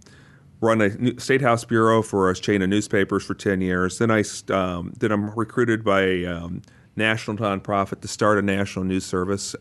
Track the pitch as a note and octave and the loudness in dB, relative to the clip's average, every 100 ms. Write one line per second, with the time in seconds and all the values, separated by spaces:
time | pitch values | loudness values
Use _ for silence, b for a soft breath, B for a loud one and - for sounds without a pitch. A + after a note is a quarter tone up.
0 | B B B B B - A2+ A2+ G#2 A#2 | B B B B B -2 2 4 2 2
1 | B2 A#2+ - C3+ C3 A#2 - A2+ A2+ A2+ | -2 -2 0 2 4 2 2 2 4 4
2 | G#2+ G2+ F#2 F#2 - G#2 F#2+ G#2 - G#2 | 2 2 2 0 0 0 2 0 0 0
3 | F#2+ G2 - G2 G#2+ F#2+ F#2 F2+ F#2 - | 2 0 -2 -4 -2 0 0 0 -2 0
4 | A#2 A2 G2+ - - G2 F#2 F2 F2+ A2+ | 2 2 0 -6 -2 -2 -2 -4 -8 -4
5 | A2+ G#2 G#2 A2 A2 - A#2 A2 A2+ G2 | -2 0 -2 -4 -4 0 0 0 2 2
6 | F#2+ F2+ F2 E2+ E2+ F#2 b b b - | 4 0 -2 -6 -8 -12 b b b -2
7 | A2 A2 - G#2 G#2+ G2 - G2+ F#2+ - | 0 0 -4 -4 -2 -4 -2 -2 -2 -6
8 | - - G#2+ G#2 G2+ G2 G2 G2 F#2+ F#2+ | -10 0 2 4 2 0 -2 -4 -2 -2
9 | - F#2 F#2 G2 - - | -2 -4 -2 -4 -6 -10